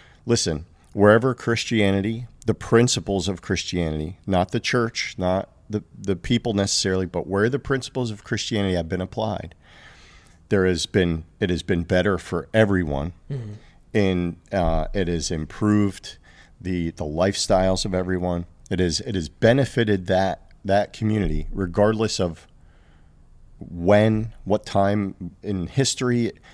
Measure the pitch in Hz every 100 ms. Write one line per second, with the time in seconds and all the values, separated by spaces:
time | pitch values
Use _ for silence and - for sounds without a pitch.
0 | - - - 117 92 76 80 _ _ 101
1 | 104 110 131 120 - 113 - 113 101 98
2 | 101 113 120 - 110 - - 117 123 -
3 | 87 98 85 90 - 90 - 87 82 78
4 | 78 92 - 90 90 120 - 127 113 -
5 | - - 90 92 - _ - 104 - 113
6 | 98 90 - 117 120 101 98 - 98 92
7 | 90 87 80 98 113 131 - 135 - 131
8 | 120 104 - 113 - 110 98 90 82 90
9 | 92 - 110 101 85 - - - - -
10 | - - - _ - 101 92 85 - 104
11 | 87 82 82 - 101 85 - 87 85 90
12 | 95 87 - 87 - 110 104 95 80 69
13 | 80 - - 139 107 107 - - _ 110
14 | 98 90 87 87 - 95 82 80 78 101
15 | 87 85 78 82 76 - 107 104 101 -
16 | - - - - - - 92 90 82 -
17 | 78 78 98 98 - 95 95 92 - 92
18 | 90 92 90 87 85 - - 90 90 78
19 | - 98 78 - 110 135 127 123 107 101
20 | 90 92 95 76 - - 98 98 - -
21 | 107 107 92 78 78 95 92 87 104 110
22 | 110 - 87 80 - - - - - -
23 | - - - - - - - 87 87 104
24 | 110 110 110 - - 104 - 101 98 104
25 | 98 - 87 - 101 95 85 - 131 -
26 | 127 120 113 - -